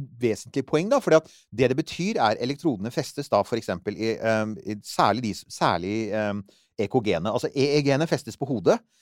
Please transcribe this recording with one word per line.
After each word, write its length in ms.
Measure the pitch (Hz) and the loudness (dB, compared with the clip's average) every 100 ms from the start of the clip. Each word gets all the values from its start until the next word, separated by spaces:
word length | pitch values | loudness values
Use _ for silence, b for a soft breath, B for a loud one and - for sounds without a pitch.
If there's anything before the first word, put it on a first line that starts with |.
| 135 120 | -12 -2
vesentlig 440 | 117 104 - 139 135 | -2 -2 -4 -6 0
poeng 220 | 156 190 | 0 2
da, 80 | 277 | 0
fordi 160 | 185 156 | 6 4
at 120 | - b b | 4 b b
det 160 | 110 127 | 2 2
det 40 | 131 | 2
betyr 380 | 156 - 180 220 | -4 -4 -2 2
er 160 | 113 101 | 2 2
elektrodene 560 | 123 139 160 110 107 | -2 -2 -2 -2 -4
festes 360 | 139 127 - - | -4 -6 -6 0
da 140 | 104 | 2
for 140 | 95 120 | 2 -2
eksempel 400 | - 90 104 101 | -4 -6 -6 -4
i, 200 | 110 110 | -2 -2
ehm, 360 | 113 110 107 110 - | 0 0 0 -6 -8
i 80 | 107 | -10
særlig 400 | - - 135 107 | -6 2 2 2
de 80 | 117 | -2
s-, 120 | 95 - | -6 -10
særlig, 640 | - 156 90 90 107 107 | -2 0 0 -2 -4 -4
ehm, 300 | 107 104 101 101 b b - | -2 -2 -4 -8 b b -6
E 80 | 104 | -2
K 140 | 131 | 0
G-ene. 320 | 104 85 95 | 0 0 0
Altså, 160 | 117 156 | -2 -4
E 300 | 139 143 147 | -2 0 2
E 40 | |
G-ene 240 | 139 135 165 | 2 2 0
festes 300 | 143 - - | -4 -6 -10
på 100 | 120 | -6
hodet. 320 | 123 113 233 _ _ | 0 2 2 _ _